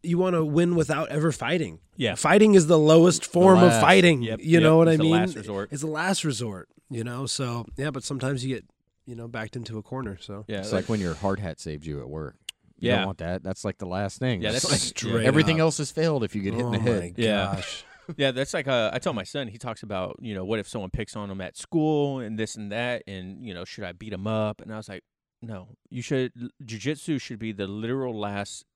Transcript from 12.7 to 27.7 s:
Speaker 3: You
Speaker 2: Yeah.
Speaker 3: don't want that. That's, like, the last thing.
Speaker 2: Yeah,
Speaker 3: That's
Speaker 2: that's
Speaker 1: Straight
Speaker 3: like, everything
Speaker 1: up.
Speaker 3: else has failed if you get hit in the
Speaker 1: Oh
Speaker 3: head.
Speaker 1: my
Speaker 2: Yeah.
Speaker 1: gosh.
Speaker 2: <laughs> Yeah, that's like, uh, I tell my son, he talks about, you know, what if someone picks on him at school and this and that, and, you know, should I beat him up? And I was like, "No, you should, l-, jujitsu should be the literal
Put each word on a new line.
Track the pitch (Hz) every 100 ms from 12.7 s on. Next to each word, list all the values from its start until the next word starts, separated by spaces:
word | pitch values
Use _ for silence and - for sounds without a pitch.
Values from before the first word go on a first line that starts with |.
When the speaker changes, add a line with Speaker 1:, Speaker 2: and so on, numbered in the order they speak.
| _
Speaker 3:
You | 117
Speaker 2:
Yeah. | 120
Speaker 3:
don't | 95
want | 92
that. | 82 92
That's, | 95 -
like, | 104 -
the | 92
last | 90 98 -
thing. | 127 104
Speaker 2:
Yeah, | 107
Speaker 3:
That's | 123 -
Speaker 2:
that's | 139
Speaker 1:
Straight | - - 104 117
Speaker 3:
like, | 113
everything | 143 160 160
Speaker 1:
up. | 160
Speaker 3:
else | -
has | 147
failed | - 165 143
if | 107 107
you |
get | 98 113
hit | 123
in |
the | 110
Speaker 1:
Oh |
Speaker 3:
head. | 117 107
Speaker 1:
my | 87 90
Speaker 2:
Yeah. | 113 101 95 98
Speaker 1:
gosh. | - - -
Speaker 2:
<laughs> | - - 151
Yeah, | 139
that's | 127 139
like, | 170 135
uh, | 127 107
I | 127
tell | -
my | 117
son, | 95 143 123
he | 110
talks | 123 113
about, | 110 98 92 -
you | 117
know, | 98
what | 92 113
if | 98
someone | 113 92
picks | - 107 110
on | 101
him | 95
at | 90 -
school | - 165 156 151 143 135
and | 110 110
this | 110 110
and | 101
that, | 107 123 120 -
and, | 95 92 98 120
you |
know, | 87
should | 92 - 92
I |
beat | 87 107
him | 95 104
up? | 110 107 104
And | -
I | 110
was | 110
like, | 95 _ _ _ _
"No, | 113 101 92 - _
you | 123
should, | - 135 127 120
l-, | 120 _ 120
jujitsu | 110 120 156 - 143
should | - 113
be | 110
the | 101
literal | 98